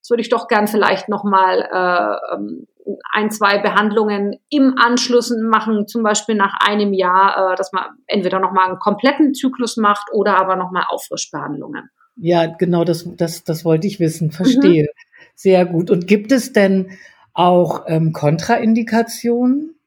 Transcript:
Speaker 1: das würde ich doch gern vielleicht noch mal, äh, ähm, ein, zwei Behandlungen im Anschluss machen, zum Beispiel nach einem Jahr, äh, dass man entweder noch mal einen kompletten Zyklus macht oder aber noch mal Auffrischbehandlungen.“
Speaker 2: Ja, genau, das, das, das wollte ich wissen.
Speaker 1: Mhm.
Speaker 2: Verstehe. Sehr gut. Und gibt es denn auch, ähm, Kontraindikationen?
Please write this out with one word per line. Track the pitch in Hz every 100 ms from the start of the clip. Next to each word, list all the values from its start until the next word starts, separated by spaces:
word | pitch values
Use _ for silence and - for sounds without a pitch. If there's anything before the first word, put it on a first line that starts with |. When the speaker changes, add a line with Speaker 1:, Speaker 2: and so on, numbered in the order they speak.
Speaker 1:
das | -
würde | 240
ich | 220
doch | 233 -
gern | 214 208
vielleicht | 214 - 185 -
noch | 202
mal, | 202 190 185 185
äh, | - 185 180 180 214 202 -
ähm, | 196 208 - - _ - 202 -
ein, | - 214
zwei | 214 202 202
Behandlungen | 202 180 214 208 214 202 202 - _
im | 302 269 254
Anschluss | 233 247 - 247 233
machen, | 233 220 220 220 214 208
zum | 240
Beispiel | 220 208 - 220
nach | 196 -
einem | 202 208 208
Jahr, | 190 180 185 196 - 190
äh, | 185
dass | 190
man | 196 - - _
entweder | 202 180 190
noch | 226
mal | 190 185
einen | 185
kompletten | - 208 254 285 294
Zyklus | 269 262 262 233 -
macht | 208 202 -
oder | 220 202 190
aber | 190 185
noch | 180
mal | 185 -
Auffrischbehandlungen.“ | - - - - 151 143 139 135 143 - _ _ -
Speaker 2:
Ja, | 170 170 160
genau, | 160 175 175
das, | 170 165 170 -
das, | 170 165
das | - 160
wollte | 170 160 196
ich | 196
wissen. | 165 160 156
Speaker 1:
Mhm. |
Speaker 2:
Verstehe. | - 185 247 285 165 151 - - _ -
Sehr | _ 196 185 180
gut. | 170 175
Und | 196 175
gibt | 202 208
es | 262 262
denn | - 196 190 185 190 - _ _
auch, | - 180 180 165 - -
ähm, | 160 160
Kontraindikationen? | 160 147 160 - 233 226 226 226 220 226 - 240 240 247 277 311 320